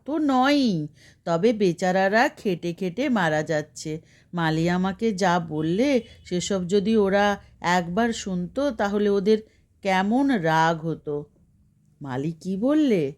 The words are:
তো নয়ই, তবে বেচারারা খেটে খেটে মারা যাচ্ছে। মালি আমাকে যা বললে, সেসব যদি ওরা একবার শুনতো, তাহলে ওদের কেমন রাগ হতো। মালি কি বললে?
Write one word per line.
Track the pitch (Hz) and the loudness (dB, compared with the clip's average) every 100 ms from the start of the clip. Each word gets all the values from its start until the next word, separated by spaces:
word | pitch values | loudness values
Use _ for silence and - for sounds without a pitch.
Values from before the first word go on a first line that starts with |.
তো | - 311 | -8 -4
নয়ই, | 302 254 262 294 254 170 151 - - _ | 0 2 2 2 2 0 -4 -10 -20 _
তবে | - 165 214 | -2 0 2
বেচারারা | 220 196 160 185 185 196 214 285 | 2 0 0 0 2 2 2 0
খেটে | - 214 175 175 | -2 -4 -4 -6
খেটে | 165 185 170 285 | -6 -6 -4 -2
মারা | 233 165 151 | 0 0 0
যাচ্ছে। | 156 156 151 - 160 156 - _ _ | 0 -4 -4 -10 -10 -10 -12 _ _
মালি | 175 165 156 170 | -4 0 0 0
আমাকে | 180 190 190 226 | 0 -2 -2 -2
যা | 185 190 175 | 0 0 0
বললে, | 165 151 156 180 277 262 226 - | -2 -4 -2 0 2 0 -2 -12
সেসব | - 180 170 196 175 | -8 -6 -2 -4 0
যদি | 202 196 226 | 0 2 2
ওরা | 196 202 208 202 - - | 2 2 2 0 -8 -6
একবার | 165 180 170 180 233 | 0 0 0 0 -2
শুনতো, | 226 - 180 175 254 285 | -2 -6 -6 -4 -4 -4
তাহলে | 226 202 208 208 | -2 -2 0 2
ওদের | 202 196 220 220 _ _ _ | 2 2 2 0 _ _ _
কেমন | 196 185 196 240 277 | -2 0 2 2 2
রাগ | 240 160 160 160 165 | 2 2 4 2 0
হতো। | 165 156 - 147 147 _ _ _ _ _ _ - | -4 -6 -6 -8 -8 _ _ _ _ _ _ -16
মালি | 139 127 147 | -8 -4 -4
কি | 165 180 190 | -6 -6 -2
বললে? | 247 302 294 202 139 | 0 2 2 2 -2